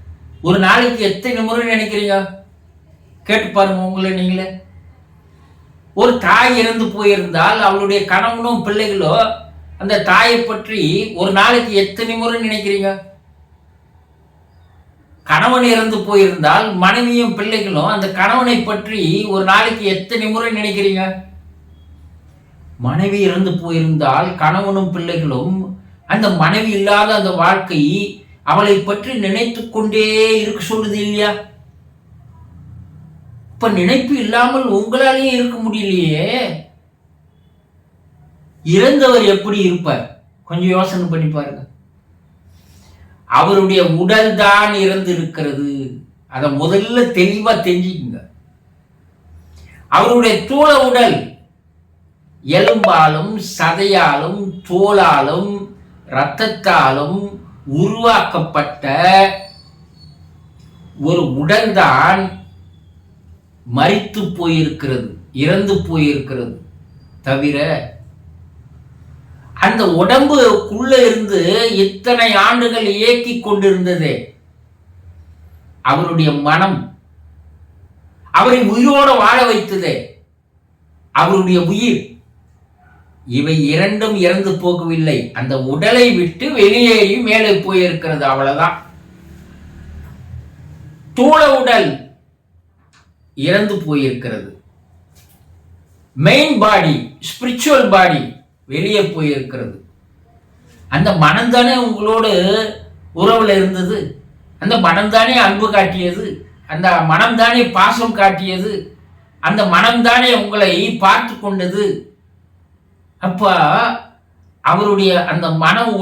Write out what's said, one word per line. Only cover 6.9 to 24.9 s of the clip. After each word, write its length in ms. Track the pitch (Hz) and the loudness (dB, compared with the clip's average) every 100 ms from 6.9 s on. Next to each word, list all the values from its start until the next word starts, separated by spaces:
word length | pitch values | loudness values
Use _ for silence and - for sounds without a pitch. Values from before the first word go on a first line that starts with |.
| 202 | 0
போயிருந்தால், 600 | 202 190 175 165 190 220 196 | 0 2 0 0 0 2 0
அவளுடைய 320 | 202 196 196 190 | 0 0 -2 0
கணவனும் 520 | 190 226 233 233 214 185 | -2 -2 -2 -4 -4 -2
பிள்ளைகளோ 480 | 208 208 196 156 165 - - - - - - | -4 -2 -2 0 0 0 -4 -16 -20 -20 -10
அந்த 140 | 196 196 180 | -2 -2 2
தாயை 300 | 190 233 240 233 | 2 4 0 -2
பற்றி 320 | - 220 214 156 202 220 175 | -6 -8 -4 -2 -2 -4 -4
ஒரு 100 | 196 196 | -2 2
நாளைக்கு 340 | 240 240 214 196 | 2 2 0 0
எத்தனை 320 | 196 - 226 226 | -2 -4 -6 -4
முறை 180 | 233 233 220 | -4 -4 -4
நினைக்கிறீங்க? 420 | 214 196 202 196 196 - - _ _ _ _ _ _ _ _ _ _ _ _ _ _ _ _ _ _ _ _ - | -4 -4 -2 -4 -6 -12 -20 _ _ _ _ _ _ _ _ _ _ _ _ _ _ _ _ _ _ _ _ -2
கணவன் 400 | 160 240 247 240 | 0 2 2 2
இறந்து 260 | 226 220 208 190 | 2 0 -4 2
போயிருந்தால், 580 | 202 185 170 151 190 214 185 | 4 4 2 2 2 0 0
மனைவியும் 500 | 190 240 240 240 226 196 | 0 2 0 0 0 -2
பிள்ளைகளும் 520 | 214 214 196 190 202 | -4 -4 -4 -2 -2
அந்த 120 | 202 196 185 | -2 -4 -2
கணவனை 360 | 208 254 240 240 214 | 0 0 0 0 -2
பற்றி 320 | 196 208 214 165 196 208 | -6 -6 -4 -2 -2 -2
ஒரு 120 | 190 190 | -2 2
நாளைக்கு 340 | 208 226 220 196 | 2 0 -2 -4
எத்தனை 340 | 190 190 233 214 | -4 -6 -6 -4
முறை 160 | 226 233 214 | -4 -4 -4
நினைக்கிறீங்க? 460 | 208 196 196 190 190 190 - - - - - - - - - - - - _ - - - 120 | -4 -2 0 0 -4 -8 -14 -20 -20 -20 -20 -20 -20 -20 -20 -20 -20 -20 _ -20 -20 -8 -4
மனைவி 320 | 156 202 202 185 | -2 0 0 0
இறந்து 240 | 185 190 165 | 0 -2 -4
போயிருந்தால், 680 | 170 165 160 151 139 143 185 - | -4 -2 0 0 0 0 -2 -2
கணவனும் 500 | 156 185 202 190 180 | 0 0 -2 -2 -2